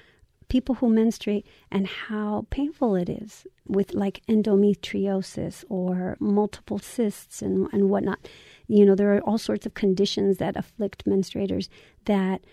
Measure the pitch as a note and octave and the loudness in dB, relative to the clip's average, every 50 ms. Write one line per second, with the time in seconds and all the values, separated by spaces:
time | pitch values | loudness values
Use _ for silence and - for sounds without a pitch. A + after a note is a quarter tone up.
0 | - _ _ _ _ _ _ _ - - - B3+ - - B3 - C4 A#3 A3 A3 | -20 _ _ _ _ _ _ _ -12 -2 -2 -2 0 0 -2 0 2 2 4 4
1 | A3+ A#3 - - - G#3 G#3 G3+ - _ _ _ _ _ - G3 G3 F#3 - - | 4 2 0 -2 -4 -4 -4 -4 -4 _ _ _ _ _ -2 -2 -2 -2 -6 -12
2 | - - G#3+ G#3+ G#3+ G#3 G#3 G#3 A3+ - - C4+ C#4+ D4 E4 - C4+ A3+ G3 F3+ | -10 -8 -6 -6 -4 -4 -4 -4 -4 -6 -4 -4 -4 -4 -2 -2 0 0 2 0
3 | F3+ - - - G#3+ G#3+ - - - - _ _ _ - G3 G3 G3+ - - G#3 | 0 -2 -6 -8 -10 -14 -18 -20 -20 -20 _ _ _ -2 0 0 0 0 -2 -2
4 | G3 G3 - - _ - A3 G#3+ G3 A3 G3+ G3 G#3 G#3 G3 - - - - G3+ | -2 -4 -4 -8 _ 0 0 2 2 4 4 4 6 4 4 2 -4 -8 -4 -4
5 | G3 G3 F#3+ F#3+ F#3+ - - - - - - - - - G#3+ F#3 F3+ F3+ F3+ F3+ | -2 -2 -2 -2 -4 -6 -8 -8 -8 -8 -8 -12 -12 -8 -6 -4 -2 -2 -2 -2
6 | F3+ F#3 - - - G#3 G3+ G#3 G#3 G3+ - - - - G#3 G3+ - - - - | -4 -6 -6 -4 0 2 2 2 2 0 -4 -10 -10 -8 -8 -8 -8 -10 -4 -2
7 | A#3 G#3 - - - _ - - G#3 G3 F#3+ F#3 F#3+ - - G3+ G3 F#3+ G3+ G3 | -2 -2 -2 -6 -14 _ -14 -8 -6 -2 0 0 -2 0 0 2 2 4 2 2
8 | - - F#3+ - - - - - - - - - _ - A3 G#3 G3+ G3+ G3 F#3+ | 0 -2 -4 -6 -10 -20 -20 -20 -20 -20 -20 -20 _ 2 6 8 8 8 8 6
9 | G3+ G3+ G3+ G#3 - - G#3 A3+ - - G#3+ G3+ - G#3+ - - - G3 F#3+ F3+ | 4 4 2 2 2 0 -2 -2 0 -2 -4 -4 -4 -8 -6 -2 0 0 2 2
10 | G3+ - - G#3 G3+ G3 F#3+ - - - - - - - _ - G#3 G3 - _ | 0 0 0 0 0 0 0 0 -2 -4 -4 -6 -8 -10 _ -6 -6 -6 -6 _
11 | - G3+ G3 F#3+ F#3 - - - G3+ F#3+ F#3 F#3 F#3+ - - - - - _ _ | -4 -2 0 0 0 -2 -4 -6 -4 -4 -4 -6 -6 -8 -12 -20 -20 -20 _ _
12 | - - G3+ G3 F#3 F#3+ F#3+ - _ _ | -2 0 0 0 2 0 -2 -4 _ _